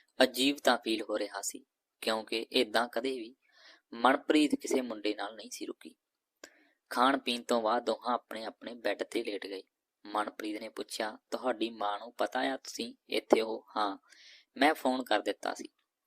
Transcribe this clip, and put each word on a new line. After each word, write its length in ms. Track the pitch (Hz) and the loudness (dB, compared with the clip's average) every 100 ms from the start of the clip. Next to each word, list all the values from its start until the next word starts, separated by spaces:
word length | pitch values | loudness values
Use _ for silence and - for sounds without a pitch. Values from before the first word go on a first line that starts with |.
| _ - | _ 2
ਅਜੀਬ 340 | 131 123 135 143 | 2 4 0 2
ਤਾਂ 200 | - 120 | 4 4
ਫੀਲ 240 | 110 110 | 2 -2
ਹੋ 180 | 107 107 | 0 -2
ਰਿਹਾ 220 | 104 - | -2 -6
ਸੀ, 240 | - - _ _ _ - | -8 -8 _ _ _ -8
ਕਿਉਂਕਿ 460 | - 110 110 113 - | -2 -2 -2 -4 0
ਏਦਾਂ 340 | 131 110 107 120 | 2 4 2 2
ਕਦੇ 320 | 117 131 131 | 0 -2 -4
ਵੀ 160 | 113 - _ _ - - _ | -8 -14 _ _ -20 -20 _
ਮਨਪ੍ਰੀਤ 640 | 117 123 139 - 156 147 135 | 2 4 4 4 4 6 2
ਕਿਸੇ 260 | - 131 | 0 0
ਮੁੰਡੇ 340 | 123 107 104 104 | -2 -4 -4 -2
ਨਾਲ 200 | - 113 | -6 -10
ਨਹੀਂ 140 | - | -14
ਸੀ 140 | - - | -12 -10
ਰੁਕੀ। 300 | - - - _ _ _ _ - _ _ _ - | -12 -14 -20 _ _ _ _ -20 _ _ _ -6
ਖਾਣ 280 | - 127 135 | 2 4 4
ਪੀਣ 260 | 127 120 | 0 -4
ਤੋਂ 180 | - 120 | 0 0
ਬਾਅਦ 240 | 110 120 117 | 2 0 0
ਦੋਹਾਂ 280 | 110 120 | -2 0
ਆਪਣੇ 320 | 120 - 113 110 | -2 -4 -10 -10
ਆਪਣੇ 280 | - - | -10 -14
ਬੈੱਡ 300 | - 104 101 | -6 -2 -2
'ਤੇ 200 | - 208 | -2 -4
ਲੇਟ 240 | - - 95 | -4 -6 -6
ਗਏ। 160 | 95 - _ _ _ 104 | -10 -12 _ _ _ -6
ਮਨਪ੍ਰੀਤ 560 | 104 107 - 107 107 | -4 -4 -4 -6 -6
ਨੇ 80 | 110 | -8
ਪੁੱਛਿਆ, 480 | - - - 110 - - | -10 -8 -4 -6 -6 -10
"ਤੁਹਾਡੀ 380 | 117 127 110 113 | -6 -2 -2 -4
ਮਾਂ 300 | 113 104 104 | -2 -4 -4
ਨੂੰ 140 | 117 | -6
ਪਤਾ 260 | - 104 127 | -4 -2 0
ਆ 180 | 131 135 | -2 -4
ਤੁਸੀਂ 360 | - - 240 - - | -8 -10 -10 -10 -6
ਇੱਥੇ 320 | 107 - 113 | -2 4 4
ਹੋ?" 240 | - - - 110 | 4 -4 -6 -2
"ਹਾਂ, 200 | 104 95 _ - - - _ - | -2 -2 _ -20 -20 -20 _ 2
ਮੈਂ 160 | 143 | 4
ਫੋਨ 300 | 156 131 131 | 4 2 0
ਕਰ 160 | 127 104 | 2 2
ਦਿੱਤਾ 340 | 104 - - | 2 -2 -2
ਸੀ, 160 | - - _ _ _ | -4 -10 _ _ _